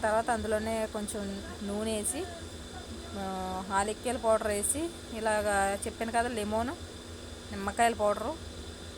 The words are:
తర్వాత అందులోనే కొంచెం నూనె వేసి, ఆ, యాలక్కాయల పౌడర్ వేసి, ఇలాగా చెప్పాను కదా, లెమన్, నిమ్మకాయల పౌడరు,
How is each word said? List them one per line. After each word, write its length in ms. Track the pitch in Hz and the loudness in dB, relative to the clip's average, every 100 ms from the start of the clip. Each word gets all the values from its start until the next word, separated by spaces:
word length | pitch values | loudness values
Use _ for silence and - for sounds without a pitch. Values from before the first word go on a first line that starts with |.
| 220 | 4
తర్వాత 200 | 220 233 226 | 4 4 2
అందులోనే 380 | 214 214 220 220 220 214 | 2 2 2 0 0 -2
కొంచెం 260 | 208 214 196 196 - - 202 | -2 -2 -4 -4 -8 -6 -2
నూనె 260 | 208 220 214 | 0 0 0
వేసి, 240 | 214 277 370 - - - - - - - - 196 | 0 -2 -4 -8 -10 -10 -10 -10 -10 -10 -8 -4
ఆ, 40 | 190 190 185 185 190 196 | -2 -2 -2 -2 2 2
యాలక్కాయల 440 | 214 214 247 247 226 | 2 0 -2 2 4
పౌడర్ 260 | 220 220 202 | 4 4 2
వేసి, 260 | 208 285 339 - - 226 | 2 0 -2 -4 -8 -2
ఇలాగా 360 | 220 214 208 202 196 202 214 | 2 2 4 4 4 2 -4
చెప్పాను 280 | - 226 233 | -4 0 2
కదా, 140 | 240 226 | 2 0
లెమన్, 340 | 208 220 240 339 - - - - - - - | 0 2 0 -2 -8 -10 -10 -12 -12 -12 -8
నిమ్మకాయల 420 | 202 196 190 233 214 | -4 -2 4 4 6
పౌడరు, 320 | 208 208 226 330 - - - - - | 4 4 0 -4 -8 -10 -10 -10 -12